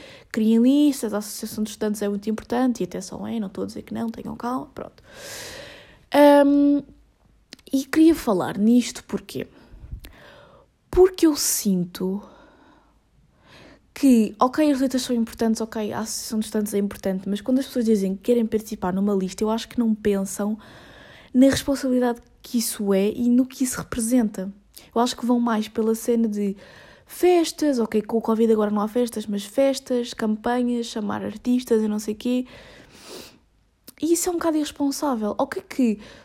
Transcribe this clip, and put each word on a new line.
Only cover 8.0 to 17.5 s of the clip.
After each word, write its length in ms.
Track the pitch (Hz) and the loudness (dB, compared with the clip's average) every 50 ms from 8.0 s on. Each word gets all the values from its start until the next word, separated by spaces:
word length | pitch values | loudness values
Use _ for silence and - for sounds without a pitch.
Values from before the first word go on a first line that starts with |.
| 320 330 320 | 6 6 6
falar 420 | - - 240 202 175 139 117 - | 4 2 0 0 0 0 -2 -2
nisto 480 | 196 208 220 240 247 233 - - - - | 2 4 4 4 4 4 0 -4 -12 -10
porquê? 420 | - - - - - - 127 - - - - - - - - - - - - - - - - - - - - - - - - _ _ _ _ _ - | -8 -8 -8 -8 -8 -10 -10 -10 -10 -14 -20 -20 -20 -20 -20 -18 -16 -16 -18 -18 -20 -20 -20 -20 -20 -20 -20 -20 -20 -20 -20 _ _ _ _ _ 0
Porque 360 | - 359 370 381 - - - | 4 6 6 6 6 4 2
eu 100 | 320 294 | 4 4
sinto 840 | - - - - - - 208 190 180 175 175 - - 185 185 190 202 - - - - - - _ _ _ _ _ _ _ _ _ _ _ _ _ _ _ _ _ _ _ _ - - - - - _ _ _ - - | 2 -2 -2 -2 -2 0 0 0 0 -2 -4 -6 -6 -4 -4 -4 -6 -8 -14 -20 -20 -20 -20 _ _ _ _ _ _ _ _ _ _ _ _ _ _ _ _ _ _ _ _ -20 -20 -20 -20 -20 _ _ _ -4 2
que, 340 | - 277 247 226 214 196 - - | 4 6 6 6 4 2 0 0
ok, 320 | - 254 254 - 311 294 | 0 0 2 2 2 2
as 80 | 285 254 | 2 0
listas 220 | 269 262 262 254 | 0 -2 -2 -2
são 120 | 254 - 247 | -2 -2 -2
importantes, 460 | 233 226 - - - 233 226 220 - | -2 -2 -4 -4 -2 -2 0 0 -2
ok, 320 | 220 226 - 226 214 208 | -4 -6 -6 -8 -6 -6
a 80 | - - | -6 -8
associação 380 | 220 220 - - - - 247 214 | -8 -8 -8 -10 -8 -6 -4 -4
de 80 | 214 | -4
estudantes 260 | - - 214 208 202 | -2 -4 -4 -4 -2
é 60 | 202 202 | -2 -2
importante, 500 | 202 196 - - - 196 190 190 190 190 | -2 -4 -4 -6 -4 -4 -4 -4 -4 -4
mas 140 | 202 202 | -6 -4
quando 160 | - - | -2 0